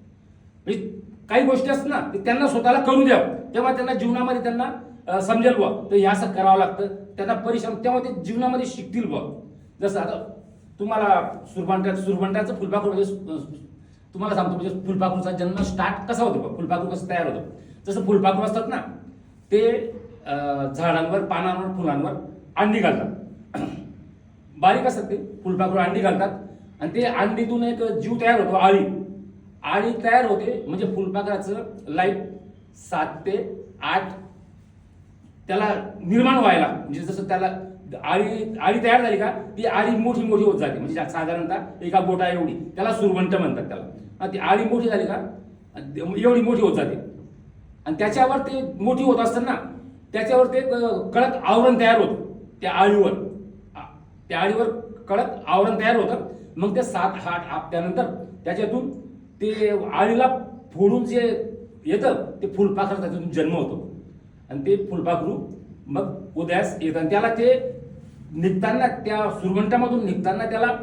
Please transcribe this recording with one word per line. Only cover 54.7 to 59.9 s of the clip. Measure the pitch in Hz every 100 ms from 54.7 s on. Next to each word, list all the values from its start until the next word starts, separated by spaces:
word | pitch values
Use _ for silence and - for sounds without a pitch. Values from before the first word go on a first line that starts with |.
| - - - -
कडक | 202 - - -
आवरण | 180 214 208
तयार | 220 233
होतं. | 190 240 - - - -
मग | 202 196
ते |
सात | 240 196 185 190 185
आठ | 175 -
आप-, | 160 -
त्यानंतर | 170 180 214 240 - - -
त्याच्यातून | 165 190 214 247 247 - - - - -
ते | 214 214 214 202 -